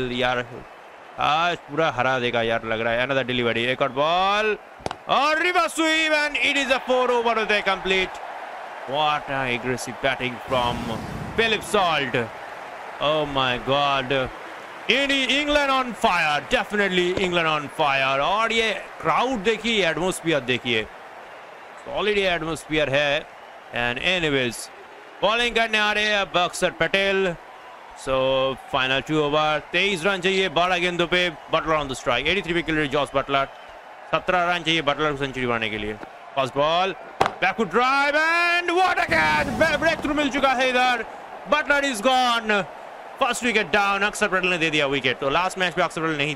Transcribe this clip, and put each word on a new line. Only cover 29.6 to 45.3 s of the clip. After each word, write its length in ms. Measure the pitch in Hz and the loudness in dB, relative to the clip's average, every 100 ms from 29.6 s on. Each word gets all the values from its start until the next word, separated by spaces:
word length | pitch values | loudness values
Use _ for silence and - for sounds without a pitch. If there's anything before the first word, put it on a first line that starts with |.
| - | 0
तेईस 320 | 175 196 190 | 0 0 0
रन 160 | 185 190 | 0 0
चाहिए 280 | 180 190 190 | 0 2 2
बारह 300 | 151 180 180 | 2 2 2
गेंदों 280 | 180 175 170 | 0 0 2
पे, 240 | 180 180 156 - | 2 0 -2 -2
Buttler 260 | 160 151 156 | -2 2 0
on 80 | 139 | 0
the 80 | 127 | -4
strike, 280 | 139 123 147 | 0 0 2
एटी 160 | 190 | 0
थ्री 120 | 160 | 0
पे 80 | 170 | -2
खेल 140 | 160 156 | 0 0
रहे 100 | 147 | 0
Josh 220 | 143 135 | 0 0
Butler, 340 | 135 131 139 135 - - - - - - | -2 0 0 0 -6 -18 -18 -20 -20 -4
सत्रह 320 | 160 - 180 175 | -2 0 2 2
रन 120 | 175 | 0
चाहिए 200 | 156 165 | 0 0
Butler 280 | 143 139 151 | 0 0 0
को 60 | 139 | 0
सेंचुरी 300 | 139 131 123 | -4 -2 -2
बनाने 220 | 117 110 | 0 -2
के 80 | 107 | -4
लिए। 160 | 104 107 - - - 139 | -6 -8 -12 -16 -6 -2
Fast 180 | 131 | 0
ball, 400 | 135 151 170 190 - - - | 0 2 2 0 -4 -10 -2
बैक 320 | - - 180 190 | -2 0 0 0
to 60 | |
drive, 520 | 214 208 254 277 285 294 | 0 2 4 4 2 2
and 520 | 320 339 349 349 349 349 | 2 2 2 2 2 2
what 260 | 370 359 | 2 2
a 40 | 339 | 2
catch, 400 | 330 311 302 285 226 320 294 | 2 4 2 0 2 2 4
ब्रेक 200 | 320 311 | 2 0
थ्रू 120 | 285 | 0
मिल 160 | 294 285 | 0 0
चुका 220 | 269 269 | 2 2
है 160 | 247 262 | 2 2
इधर, 360 | 247 254 240 220 - - - 185 | 2 2 2 -4 -12 -16 -14 -2
Buttler 300 | 285 247 285 277 | 0 2 2 0
is 100 | 226 240 | 0 2
gone, 460 | 254 247 233 214 208 185 - - - - - | 4 4 2 2 0 -2 -10 -16 -16 -16 -2
First 240 | 269 240 | 0 0
wicket 280 | 240 214 196 | 0 2 2
down, 300 | 208 202 196 | 2 2 2
Aksar 260 | 208 - 208 | 0 0 0
पटेल 220 | 185 180 | 2 2
ने 80 | 180 | 2
दे 120 | 160 | 2
दिया 160 | 151 139 | 2 2
wicket। 320 | 139 127 120 | 2 2 0
तो 120 | 139 | 0